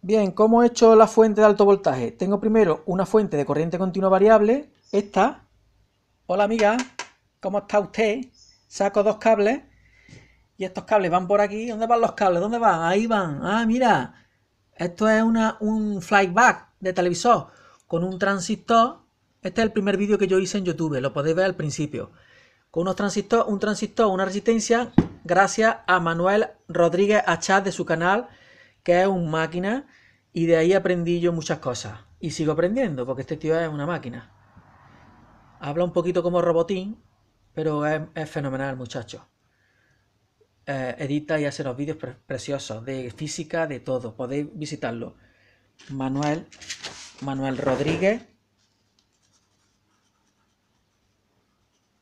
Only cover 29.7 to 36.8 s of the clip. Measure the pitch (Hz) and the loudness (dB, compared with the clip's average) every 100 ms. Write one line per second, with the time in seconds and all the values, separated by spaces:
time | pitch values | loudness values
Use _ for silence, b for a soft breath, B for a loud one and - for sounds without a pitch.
29.7 | 247 285 b b b b - 165 165 165 | -6 -8 b b b b -4 2 4 4
30.7 | 190 175 180 170 175 175 170 151 160 139 | 2 0 -2 -2 0 0 -2 -4 -6 -6
31.7 | 120 110 - - _ 170 139 156 156 175 | -8 -10 -16 -20 _ -10 -4 -2 0 0
32.7 | 233 240 139 123 131 135 151 156 160 165 | 0 -4 -4 -6 -8 -8 -8 -2 -2 -2
33.7 | 151 143 170 127 117 - _ _ - _ | -6 -6 -6 -8 -14 -20 _ _ -20 _
34.7 | _ b b b b _ _ _ _ 143 | _ b b b b _ _ _ _ -8
35.7 | 151 175 175 175 180 175 175 170 165 165 | -2 -2 -2 -2 -2 0 0 2 2 0
36.7 | 190 | -4